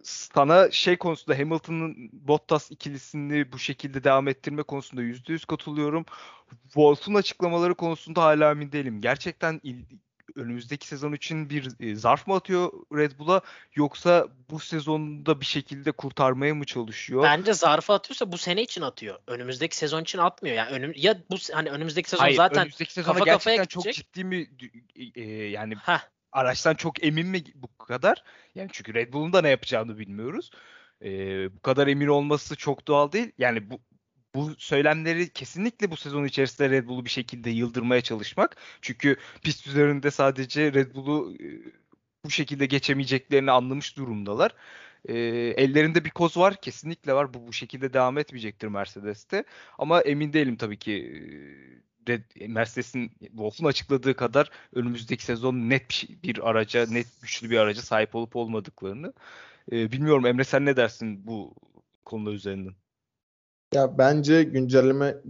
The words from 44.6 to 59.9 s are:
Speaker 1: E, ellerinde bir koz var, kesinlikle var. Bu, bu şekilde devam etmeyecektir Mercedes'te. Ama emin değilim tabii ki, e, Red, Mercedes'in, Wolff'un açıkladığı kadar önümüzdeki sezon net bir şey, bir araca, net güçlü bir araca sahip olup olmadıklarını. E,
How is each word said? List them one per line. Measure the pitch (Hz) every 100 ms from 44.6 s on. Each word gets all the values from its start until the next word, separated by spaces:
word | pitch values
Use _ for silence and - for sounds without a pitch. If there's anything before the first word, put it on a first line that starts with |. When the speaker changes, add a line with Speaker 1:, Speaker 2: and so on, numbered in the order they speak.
| - - - _ -
Speaker 1:
E, | 117 117 117 120 113
ellerinde | 135 143 156 160 156
bir |
koz | - 170 170
var, | 185 196
kesinlikle | - - 151 170 143
var. | 135 143
Bu, | 123 117
bu |
şekilde | 110 120 131 131
devam | 131 127 139
etmeyecektir | 147 127 107 101 107
Mercedes'te. | 101 98 - 104 101 _ 190 - - - -
Ama | 147 170
emin | 160 147 151
değilim | 151 143 117
tabii | 110 104
ki, | -
e, | 104 60 73 - 73 71 69 65 64 _ _ -
Red, | 120 - - 107
Mercedes'in, | 113 113 - 120 127 117 _
Wolff'un | - 110 107 - 156
açıkladığı | 131 - 139 135 127
kadar | 123 131 147 - -
önümüzdeki | - 120 120 113 120 -
sezon | 117 127 127
net | 117 135 -
bir |
şey, | - - -
bir | - 110 113
araca, | 113 110 120 117
net | 117 117 _
güçlü | 117 - 117
bir | 113
araca | 107 104
sahip | 113 110 110 117
olup | 117 123
olmadıklarını. | 113 113 95 _ 95 104 170 - - - - _ -
E, | 117 113